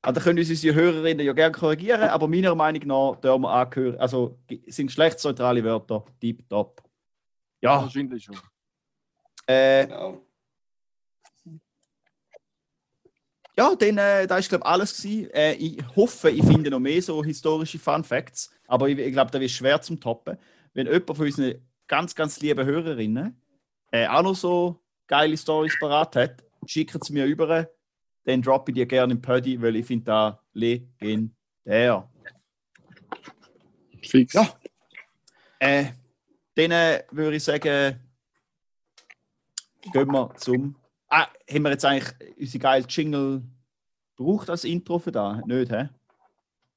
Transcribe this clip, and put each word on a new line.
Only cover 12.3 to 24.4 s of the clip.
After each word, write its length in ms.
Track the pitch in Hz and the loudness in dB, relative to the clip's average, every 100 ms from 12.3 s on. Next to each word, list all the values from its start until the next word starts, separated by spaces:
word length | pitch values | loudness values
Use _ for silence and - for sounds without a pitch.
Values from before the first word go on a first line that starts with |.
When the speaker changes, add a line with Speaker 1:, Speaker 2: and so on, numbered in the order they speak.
| - _ _ _ _ _ _ _ _ _ _ - - | -20 _ _ _ _ _ _ _ _ _ _ -8 2
Speaker 1:
ja, 180 | 262 381 | 4 6
dann, 220 | 208 208 | 2 4
äh, 280 | 202 196 190 | 2 2 2
da 120 | 185 | 0
ist, 100 | 190 | 0
glaub, 180 | 180 - | -2 2
alles 300 | 175 202 - | 2 0 -6
gewesen. 340 | 202 214 - | -8 -8 -4
Äh, 220 | - 151 - | 0 0 0
ich 280 | 160 - 127 - | -6 -8 -4 2
hoffe, 320 | 233 - 160 | 2 4 2
ich 160 | 151 160 | 4 6
finde 240 | 156 147 | 6 4
noch 100 | 131 | -2
mehr 220 | 135 160 | 0 0
so 200 | 175 156 | -2 -4
historische 560 | 151 147 156 156 160 160 | -4 -4 -2 -2 -2 -6
Fun 280 | - 151 - | -2 -2 -2
Facts, 440 | 123 127 - - _ _ | -6 -6 -14 -14 _ _
aber 200 | 123 139 | 2 2
ich, 100 | 143 | 0
ich 140 | 131 | -2
glaub, 180 | 131 123 | 0 0
das 100 | 143 | 0
wird 100 | 131 | -4
schwer 300 | - 131 147 | -2 0 0
zum 180 | - 160 | -2 -8
Toppen. 380 | 120 117 - - _ _ _ | -6 -8 -10 -14 _ _ _
Wenn 140 | - 131 | -6 0
jemand 180 | 170 180 | 0 0
von 180 | 143 151 | -4 -4
unseren 300 | 143 131 - _ _ _ | -2 -4 -4 _ _ _
ganz, 280 | 143 175 - | -4 -4 -4
ganz 240 | 151 - | -6 -4
lieben 260 | 147 135 135 | -2 -2 0
Hörerinnen, 760 | 151 165 131 107 113 196 - _ _ _ _ _ | -2 -4 -6 -4 -4 -6 -12 _ _ _ _ _
äh, 160 | 117 117 | -2 0
auch 160 | 139 | 2
noch 120 | 185 | 0
so 460 | 185 | -2